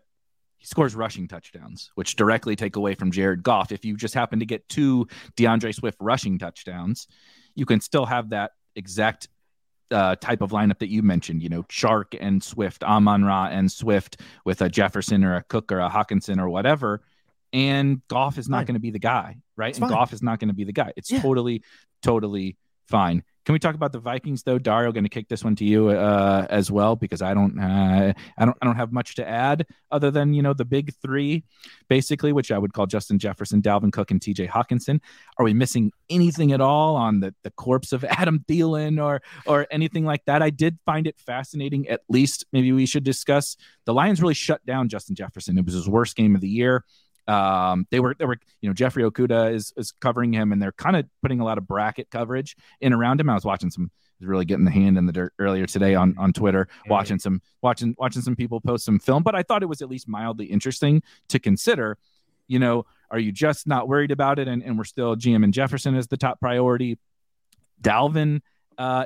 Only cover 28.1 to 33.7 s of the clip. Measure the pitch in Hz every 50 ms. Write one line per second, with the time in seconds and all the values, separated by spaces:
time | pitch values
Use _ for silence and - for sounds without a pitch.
28.1 | 95 - - - - - 117 120 - - 127 123 117 120 117 113 120 123 117 -
29.1 | - - 117 85 113 120 127 139 147 160 160 - - _ _ _ 147 143 147 143
30.1 | 143 156 143 147 147 147 143 139 139 139 123 123 135 139 147 147 - _ - 131
31.1 | 135 143 143 143 160 165 - _ _ _ - - - _ _ _ 131 135 135 -
32.1 | 151 135 - 147 143 143 120 - 110 101 101 98 - 107 101 95 - 104 - -
33.1 | 104 95 - 101 98 - 104 - 107 104 98 107